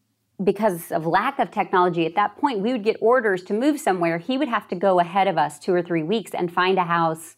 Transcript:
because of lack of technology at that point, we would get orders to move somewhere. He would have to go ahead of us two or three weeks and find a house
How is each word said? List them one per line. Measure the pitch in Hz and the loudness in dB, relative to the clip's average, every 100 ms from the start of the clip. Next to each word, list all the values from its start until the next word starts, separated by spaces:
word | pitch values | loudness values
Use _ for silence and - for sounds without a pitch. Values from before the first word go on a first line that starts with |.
| _ _ _ - | _ _ _ -4
because | 190 196 220 170 - | -2 0 0 -2 -4
of | 170 160 | -4 0
lack | 175 240 285 | 0 0 -2
of | 226 | -4
technology | - 185 185 180 170 | -4 0 2 2 2
at | 160 202 | 0 0
that | 208 - | -2 -2
point, | 285 220 | -4 -2
we | 208 | -2
would | 254 | 0
get | 208 - | -2 0
orders | 220 254 220 185 | 2 4 2 -2
to | 185 | -2
move | 208 277 294 | 0 0 0
somewhere. | - 185 170 170 | -2 0 0 -2
He | 170 262 | -2 -2
would | 277 | -2
have | 220 - | -4 -6
to | |
go | 185 196 180 | -2 2 2
ahead | 175 190 190 | 2 0 0
of | 160 | 2
us | 147 - | -2 -2
two | - | -2
or | 175 | 0
three | 175 170 | 0 -2
weeks | 156 226 180 | 0 -2 -4
and | - 175 | -6 -4
find | 185 180 370 | 0 2 2
a | |
house | 170 170 165 165 - | 0 0 0 -2 -10